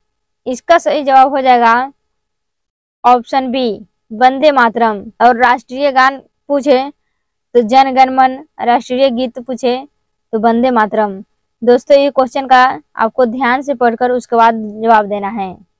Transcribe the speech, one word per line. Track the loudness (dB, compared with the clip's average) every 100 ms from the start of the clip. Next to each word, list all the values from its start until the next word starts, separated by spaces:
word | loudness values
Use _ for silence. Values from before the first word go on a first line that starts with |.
| _ _ _ _ -10
इसका | -6 0 0
सही | 0 -4
जवाब | 2 4 4
हो | 2
जाएगा | 2 2 4 2 -2 -12 _ _ _ _ _ _ _ _ _ _
option | 0 0 0 -4 -4
B, | -4 -4 -6 -12 _ -14
वंदे | 0 0 2 2
मातरम। | 2 0 0 -2 -4 -8 0
और | 2 2
राष्ट्रीय | 0 0 -6 -4 -2
गान | 2 0 -2 -12 _ -4
पूछे | -2 0 0 -2 -12 _ _ _ _ _ -2
तो |
जन | 2 2 2
गण | 2 2
मन, | 2 0 0 -14 -8
राष्ट्रीय | -2 -2 -2 0 0
गीत | 0 -6 -8
पूछे | -12 -6 -4 -4 -8 _ _ _ _
तो | -2
वंदे | 0 0 0
मातरम। | 0 0 -2 -4 -6 -18 _ _ _
दोस्तों, | 0 0 4 2
ये | 2
question | 0 -2 -4 0
का | 2 2 -2 -10 -4
आपको | -4 0 -2
ध्यान | -2 -2 -2
से | -4
पढ़कर | -2 -2 0 -2
उसके | -4 -2 0
बाद | 2 0 -6 -4
जवाब | 0 2 0
देना | -6 -8
है। | -8 -10 -12 _ _